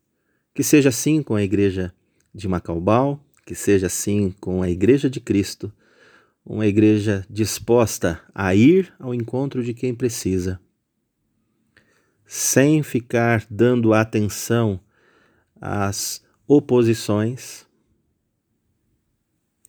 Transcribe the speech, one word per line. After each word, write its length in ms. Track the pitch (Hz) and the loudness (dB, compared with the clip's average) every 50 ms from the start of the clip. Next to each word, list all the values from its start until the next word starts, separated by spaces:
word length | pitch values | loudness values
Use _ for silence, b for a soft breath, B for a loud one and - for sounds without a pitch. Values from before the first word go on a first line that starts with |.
| _ _ _ _ _ _ _ _ _ _ _ | _ _ _ _ _ _ _ _ _ _ _
Que 80 | - | -4
seja 280 | 139 - - 151 135 139 | 2 4 6 6 6 4
assim 340 | 120 - - 147 156 156 143 | 2 0 -2 0 0 0 0
com 100 | - 113 | -2 -2
a 80 | 104 | -2
igreja 500 | 104 95 101 98 101 98 92 95 92 87 - _ _ _ _ _ _ _ | 0 0 0 2 2 0 0 -2 -6 -8 -10 _ _ _ _ _ _ _
de 160 | _ 104 104 | _ -10 -6
Macaubal, 760 | 95 92 87 - - 85 85 85 95 107 120 135 143 143 143 _ _ _ _ _ | -4 -4 -4 -4 -4 -6 -4 0 2 2 2 2 0 -4 -8 _ _ _ _ _
que 120 | - 110 | -16 -14
seja 320 | - - - 101 95 95 | -6 0 2 2 2 2
assim 420 | 87 - - - 104 101 104 101 92 92 _ | -2 -4 -4 -4 -2 0 0 0 -2 -4 _
com 220 | - 95 90 92 | -8 -4 -4 -2
a 80 | 92 90 | -2 -2
igreja 400 | 87 90 98 107 135 139 139 139 | -2 0 4 2 4 4 2 -4
de 100 | 127 120 | -4 -6
Cristo, 540 | - - 104 98 98 - - _ - 107 - b b b b b b b b b b b b b _ | -4 -2 0 0 0 -2 -6 _ -14 -14 -14 b b b b b b b b b b b b b _
uma 220 | - - 107 107 | -10 -6 -2 -2
igreja 580 | 104 98 110 110 107 107 107 101 110 101 95 95 | 0 2 4 4 4 4 2 2 -2 -2 -2 -4
disposta 960 | - 104 104 110 104 - - - - 117 120 117 101 - - - 90 82 - - _ _ | -8 -4 -4 -4 -4 -4 -8 -2 2 4 4 4 2 0 -4 -4 -4 -4 -6 -12 _ _
a 180 | - 98 92 92 | -4 -2 2 4
ir 400 | 101 113 143 180 190 185 - _ _ | 6 6 6 6 4 2 -2 _ _
ao 160 | - 127 123 | -10 -8 -6
encontro 480 | 120 117 117 - 123 139 139 - 131 120 | -6 -6 -6 -6 -6 -6 -4 -6 -6 -6
de 100 | 120 117 | -6 -8
quem 220 | 120 - 127 120 | -6 -6 -6 -6
precisa, 640 | 117 127 120 117 - - 95 95 92 90 92 92 90 _ _ _ _ _ _ _ _ _ _ _ _ _ _ _ _ _ _ _ _ _ _ _ _ _ _ _ _ _ _ _ _ _ | -2 -4 -4 -4 -4 -4 -2 -2 -2 -2 -4 -6 -8 _ _ _ _ _ _ _ _ _ _ _ _ _ _ _ _ _ _ _ _ _ _ _ _ _ _ _ _ _ _ _ _ _
sem 600 | _ - - - - - 131 135 147 156 156 143 | _ -10 -6 -4 0 2 4 4 4 4 2 0
ficar 640 | - - 123 117 _ - 117 117 117 117 110 - _ | -2 -4 -6 -4 _ -2 0 2 2 0 0 -2 _
dando 420 | 107 101 113 123 123 123 113 110 | -2 0 2 2 2 2 2 4
atenção 880 | 107 107 110 110 - 113 104 98 - - - - 117 120 117 107 98 90 - _ _ _ _ _ _ _ _ _ _ _ _ _ _ _ | 4 4 2 0 0 -2 -2 -2 -4 -8 -4 -2 0 0 0 0 -2 -4 -8 _ _ _ _ _ _ _ _ _ _ _ _ _ _ _
às 640 | - 95 95 101 98 101 101 - - - - - _ _ _ _ _ - | -10 -8 -4 -2 -2 -4 -4 -6 -8 -10 -10 -12 _ _ _ _ _ 2
oposições, 1160 | 139 147 143 - 123 123 120 113 117 - - - 104 104 107 113 127 127 - - - - _ _ _ _ _ _ _ _ _ _ _ _ _ _ _ _ _ _ _ _ _ _ _ _ _ _ _ _ _ _ _ _ _ _ _ _ _ _ _ _ _ | 2 2 2 2 2 2 4 2 0 -2 -2 -2 -2 -2 -2 -4 -6 -10 -14 -18 -18 -20 _ _ _ _ _ _ _ _ _ _ _ _ _ _ _ _ _ _ _ _ _ _ _ _ _ _ _ _ _ _ _ _ _ _ _ _ _ _ _ _ _